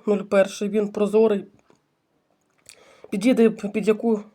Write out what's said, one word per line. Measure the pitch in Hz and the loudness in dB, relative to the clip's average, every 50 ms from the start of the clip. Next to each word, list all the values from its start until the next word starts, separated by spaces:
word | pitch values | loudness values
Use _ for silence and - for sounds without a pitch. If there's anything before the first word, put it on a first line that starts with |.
| - | -2
нуль | 208 208 196 | -2 -2 -2
перший. | 202 - 202 196 190 196 - - 214 208 | -2 0 2 2 2 2 0 -8 -8 -4
Він | 202 214 208 208 - | -2 -2 -4 -4 -2
прозорий. | 214 208 202 208 220 226 220 208 196 - - _ _ _ _ _ _ _ _ _ _ _ _ _ _ _ _ _ _ _ _ _ _ _ _ - _ _ _ _ _ _ - | -2 -2 0 2 2 4 4 2 -2 -6 -10 _ _ _ _ _ _ _ _ _ _ _ _ _ _ _ _ _ _ _ _ _ _ _ _ -20 _ _ _ _ _ _ -8
Підійде | - 196 196 254 254 - 226 220 | -8 -2 0 0 4 4 4 2
п-, | 214 - - 196 | 2 0 -8 -6
під | - 214 185 214 | -6 -4 0 0
яку | 220 208 - 233 220 208 208 - _ | 0 0 0 -2 -2 -2 -4 -10 _